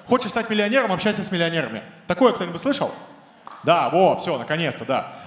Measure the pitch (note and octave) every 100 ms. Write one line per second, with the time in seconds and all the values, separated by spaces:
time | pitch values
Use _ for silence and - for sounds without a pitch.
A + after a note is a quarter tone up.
0 | - A#3+ A3+ A#3 A3 G#3+ G#3 C4 A3+ F3+
1 | G#3+ G#3 F3+ F3+ E3 E3 A#2+ A2 - -
2 | - F3 B3 - F3 E3+ C4+ B3+ C3 -
3 | - - - - - - D3 E3+ B2 D#3+
4 | F3+ - F3 C3+ A#2 D#3 D#3 - A#2 C3
5 | - -